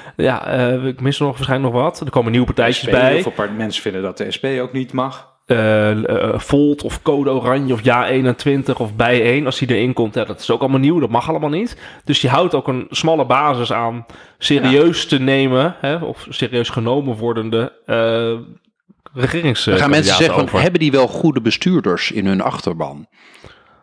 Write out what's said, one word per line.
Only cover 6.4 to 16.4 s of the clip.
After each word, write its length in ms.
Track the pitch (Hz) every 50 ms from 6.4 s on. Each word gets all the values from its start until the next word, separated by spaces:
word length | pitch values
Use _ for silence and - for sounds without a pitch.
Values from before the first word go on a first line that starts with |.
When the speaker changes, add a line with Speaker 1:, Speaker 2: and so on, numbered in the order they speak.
| - - - 143 147 147 147 143 -
Speaker 1:
of 200 | - - - -
Code 280 | 165 147 143 139 135
Oranje 420 | 131 131 113 123 127 139 139 131 127
of 120 | 110 104
Ja 220 | 127 120 120 123 95
eenentwintig 720 | 135 131 131 127 120 - - 151 139 139 135 - 127 -
of 140 | 120 107 104
Bij 400 | 110 117 120 123 123 110 120 123
Eén, 100 | 143 151
als 120 | 127 127 -
die 100 | - 123 123
erin 180 | 101 117 123 131
komt, 220 | - 117 107 104
ja, 100 | 123 110
dat 160 | - 104 -
is 100 | - -
ook 100 | - 113
allemaal 180 | 139 131 135 131
nieuw, 220 | 135 143 170 175
dat 100 | 139 110
mag 180 | 113 117 123 156
allemaal 200 | 160 156 151 147
niet. 260 | 147 170 226 240 - - - - - - -
Dus 160 | - 143 -
die 100 | - 131
houdt 240 | 131 156 180 180 -
ook 140 | 139 131 -
een 180 | 131 127 - -
smalle 360 | - - - 160 165 156 135
basis 460 | 127 135 135 147 151 135 123 120 - 117
aan 340 | 110 117 117 117 120 113 - - - - - _ _
serieus 640 | - - 143 139 123 131 131 143 156 170 165 - -
Speaker 3:
Ja. 60 | -
Speaker 1:
te 100 | - 135
nemen, 560 | 131 131 135 135 135 135 127 127 139 175 180 -
hè, 140 | - 139 147
of 300 | 170 160 - - - - -
serieus 400 | 117 -